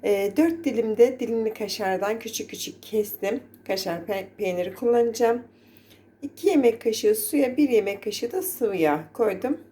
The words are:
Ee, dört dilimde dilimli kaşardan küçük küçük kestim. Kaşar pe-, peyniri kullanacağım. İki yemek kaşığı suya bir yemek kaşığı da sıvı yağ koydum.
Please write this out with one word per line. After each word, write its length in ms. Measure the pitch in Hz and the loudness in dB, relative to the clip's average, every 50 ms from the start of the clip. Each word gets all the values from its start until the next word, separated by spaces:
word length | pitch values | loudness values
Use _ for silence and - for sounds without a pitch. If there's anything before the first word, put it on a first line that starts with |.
| - | 2
Ee, 300 | 196 208 196 - - 202 - | 2 0 2 0 -2 2 2
dört 280 | 311 330 330 330 - | 2 2 2 0 -4
dilimde 540 | 277 233 220 233 220 214 220 233 254 262 254 | -4 -2 0 0 0 6 6 6 6 6 0
dilimli 340 | 247 220 233 226 220 220 220 | -4 -2 -2 -2 -2 -2 -4
kaşardan 680 | - 214 202 - - 214 190 190 185 196 202 220 226 | -4 -6 -6 -4 -4 -2 -2 -2 0 0 -2 -2 -4
küçük 300 | - 226 - - 214 - | -6 -8 -8 -8 -10 -8
küçük 340 | - 190 - - - - - | -10 -10 -10 -10 -12 -14 -16
kestim. 560 | - - 220 208 208 - - - 196 220 285 - - - - _ - | -4 -2 -2 -2 -2 -4 -6 -4 -4 -4 -4 -8 -12 -20 -20 _ -6
Kaşar 300 | 202 190 - 185 170 170 | -6 -4 -4 -4 -6 -6
pe-, 280 | - - 208 196 190 - - _ | -6 -6 -6 -6 -6 -10 -8 _
peyniri 360 | 208 190 180 175 180 180 - | -4 -4 -2 -2 -4 -4 -6
kullanacağım. 720 | - - 240 240 240 240 233 226 - 240 226 233 247 - - _ _ _ - _ - _ _ - - _ _ _ _ | -4 0 2 4 4 4 2 0 2 2 2 2 0 -4 -12 _ _ _ -20 _ -20 _ _ -20 -20 _ _ _ _
İki 260 | - 285 - - - 381 | -14 -14 -12 0 0 4
yemek 340 | 381 294 254 233 226 226 | 4 6 6 4 4 2
kaşığı 340 | - 233 220 - - 214 214 | -2 -4 -2 2 2 2 2
suya 420 | 214 - - - 285 277 247 254 302 | 2 0 -2 0 2 2 2 2 2
bir 120 | 302 269 | 2 4
yemek 340 | 247 214 202 202 202 196 - | 4 4 2 2 -4 -4 -6
kaşığı 280 | 214 208 - - 240 | -8 -6 -4 -6 -4
da 100 | - 370 | -4 -4
sıvı 340 | - - - - 254 214 196 | -4 -4 -6 -2 -2 -2 0
yağ 280 | 180 160 151 147 151 160 - _ | 2 2 2 2 0 -2 -8 _
koydum. 440 | - 233 214 190 185 - 247 294 330 - - | 0 0 0 0 -2 -2 -4 -4 -4 -6 -20